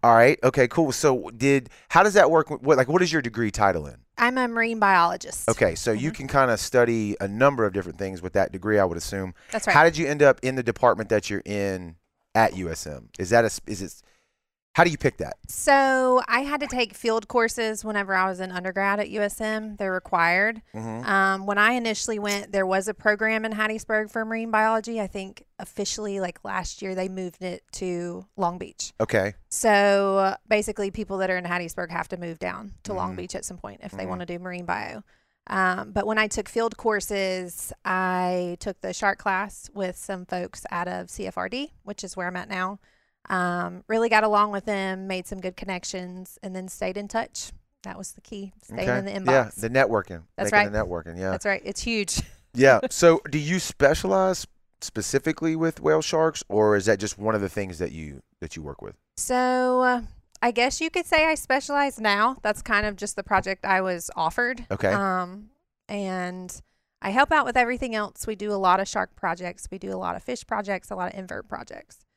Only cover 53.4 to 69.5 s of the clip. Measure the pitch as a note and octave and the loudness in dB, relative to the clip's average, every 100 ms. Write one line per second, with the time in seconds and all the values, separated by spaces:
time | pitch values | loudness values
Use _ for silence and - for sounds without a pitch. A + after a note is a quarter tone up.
53.4 | D3 F3+ - - C#3 D#3 F#3+ F#3+ F#3+ F3+ | -2 -2 -4 2 4 4 2 2 2 0
54.4 | - _ _ _ - - G2 C3+ D#3+ D#3 | -6 _ _ _ -12 -8 -2 -2 -2 -2
55.4 | E3 D#3+ E3 - D#3 D#3 D#3 D#3+ D#3+ D#3 | -2 0 -2 0 2 2 2 0 0 -2
56.4 | - G2+ G#2+ G#2 F#2+ G2+ G#2 G2 G#2+ G#2+ | -4 2 4 4 4 2 0 -4 -2 0
57.4 | G2 G2 G2 E2 F2 D2 D#2 C#2 _ _ | -2 -4 -8 -4 -6 -6 -12 -14 _ _
58.4 | E2 - D2 C#2 G1+ - _ - - B3 | -14 -12 -14 -12 -16 -18 _ -10 -4 0
59.4 | B3+ B3+ B3+ B3+ B3+ B3 A3+ - _ _ | 0 0 0 2 2 0 -4 -16 _ _
60.4 | A#3+ A#3 B3 - D#4+ F4+ E4+ D#4+ D#4 D#4+ | 0 2 0 0 -4 -4 0 2 2 0
61.4 | - C4+ C4+ C#4+ C#4 B3+ A3 G3+ A3 C4 | 0 -2 0 0 0 0 0 2 2 0
62.4 | G#3+ G#3 - G#3 G#3 G3+ G3+ - F#3+ G3 | -4 -4 0 0 0 -4 -8 -8 0 0
63.4 | F#3+ F#3+ - F#3+ F#3+ F3 - - D#3+ - | 2 -6 0 0 2 -4 -6 -4 -2 0
64.4 | A#3+ B3 A#3+ - G3 G3+ G3 F#3 F3+ F#3+ | -2 -4 -6 0 2 2 0 -2 -4 -10
65.4 | G#3+ _ _ _ _ G3+ G3 F#3 F3+ F3+ | -20 _ _ _ _ -6 -4 -4 -6 -8
66.4 | F3+ - - _ _ _ G3+ G#3+ C#4+ D#4 | -12 -16 -18 _ _ _ -4 2 4 4
67.4 | B3 B3 A#3+ B3 C4 A3 G#3 - - G#3+ | 2 2 0 0 -4 -4 -6 -8 -10 -8
68.4 | G#3 G3+ F#3 F#3 G3 G#3+ F#3+ - F#3 F3 | -4 0 4 4 2 -4 -6 -4 -6 -4
69.4 | F3+ | -8